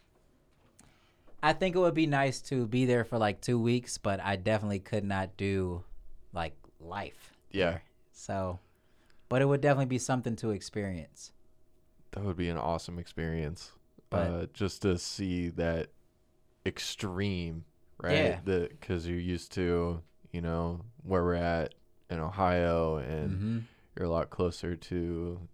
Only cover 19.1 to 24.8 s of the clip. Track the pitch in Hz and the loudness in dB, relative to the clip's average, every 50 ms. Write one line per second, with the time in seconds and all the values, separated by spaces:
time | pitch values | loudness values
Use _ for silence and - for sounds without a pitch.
19.1 | 87 87 87 90 90 82 - - - 95 90 87 87 85 85 87 85 82 85 - | -2 -2 0 0 -2 -2 -4 -6 -4 0 2 2 2 2 2 0 -2 -4 -8 -12
20.1 | _ _ - - - 85 85 85 82 82 85 85 87 87 87 117 - - - 95 | _ _ -16 -10 -6 -4 -2 0 0 0 0 -2 -4 -6 -8 -14 -16 -14 -4 0
21.1 | 95 90 87 87 87 87 87 85 85 82 76 - - - - _ _ - _ - | 2 4 4 4 4 2 2 2 2 2 0 -2 -4 -12 -20 _ _ -20 _ -6
22.1 | 87 82 80 80 95 98 95 90 90 90 87 85 85 82 82 80 78 76 64 60 | -4 -2 -2 -2 0 2 2 4 4 4 4 4 4 4 2 2 2 0 -2 -4
23.1 | 80 78 76 98 95 92 101 110 117 117 113 - - _ _ _ - - 90 85 | -4 -2 -2 -2 -2 -2 -2 -2 -2 -4 -6 -8 -14 _ _ _ -8 -4 -2 0
24.1 | 82 82 78 - - - 90 87 82 - - 85 87 80 | 0 0 0 -2 -2 0 0 0 0 -2 -4 -6 -6 -6